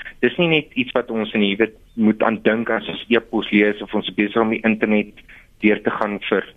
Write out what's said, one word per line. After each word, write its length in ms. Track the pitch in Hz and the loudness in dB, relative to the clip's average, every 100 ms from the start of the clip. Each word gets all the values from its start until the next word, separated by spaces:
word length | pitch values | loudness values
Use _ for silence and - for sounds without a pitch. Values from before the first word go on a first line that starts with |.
| - - | -16 -2
Dis 180 | 120 - | -2 0
nie 100 | 170 | 0
net 260 | 160 139 | 0 -2
iets 180 | - 123 | -6 -4
wat 180 | 127 120 | -2 -2
ons 220 | 113 107 | -4 -2
in 80 | 113 | 0
die, 140 | 101 98 | 0 2
weet, 200 | 110 - - - | -2 -2 -14 0
moet 280 | 107 107 | 2 4
aan 180 | 110 107 | 0 2
dink 280 | 113 110 113 | 0 0 0
as 180 | 110 - | -4 -4
ons 180 | - - | -10 0
e-pos 400 | 117 - 110 95 | 0 0 -4 0
lees 300 | 104 104 104 | 4 4 0
of 120 | 101 107 | -4 -6
ons 180 | 98 | -4
besig 280 | 95 104 117 | -2 -2 2
om 80 | 110 | 0
die 140 | 110 | 0
internet 500 | 113 110 110 107 104 - - - - _ | 0 0 2 0 -2 -10 -20 -20 -20 _
deur 200 | 107 98 | 2 2
te 80 | 123 | 0
gaan 300 | - 107 101 - | -2 -4 -4 -2
vir 140 | 98 - | -2 -2